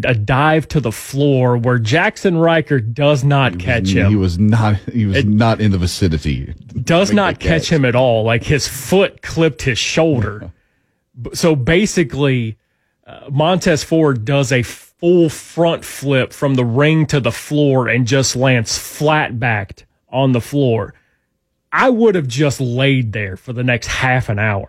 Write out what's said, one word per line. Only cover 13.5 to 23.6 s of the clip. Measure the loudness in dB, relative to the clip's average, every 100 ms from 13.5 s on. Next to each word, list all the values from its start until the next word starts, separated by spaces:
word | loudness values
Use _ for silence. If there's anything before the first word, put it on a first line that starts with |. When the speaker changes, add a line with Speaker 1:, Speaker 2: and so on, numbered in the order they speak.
| 2 2 0
Speaker 1:
Ford | 0 2 2 0
does | 0 0 0
a | 0
full | -2 -8 -20 _ 2 4 2
front | 0 -8 -2 0 0
flip | -6 -8 -2 0 -2
from | -2 -2 0
the | 0
ring | 2 2 2 2
to | 0
the | -2
floor | -4 -4 0 2 2 0
and | 0 2
just | 0 0 0
lands | 0 0 -2 -6
flat-backed | -10 -4 0 0 -2 -4 -4 -4 -6 -14 -20 _ _
on | -2 0
the | 0
floor. | -2 0 0 0 -4 -14 _ _ _ _ _ _ _
I | 0 2
would | 4 2 2
have | -2
just | -2 -2 0
laid | -4 0 0 0 -2
there | -4 -8 -10
for | -12
the | -6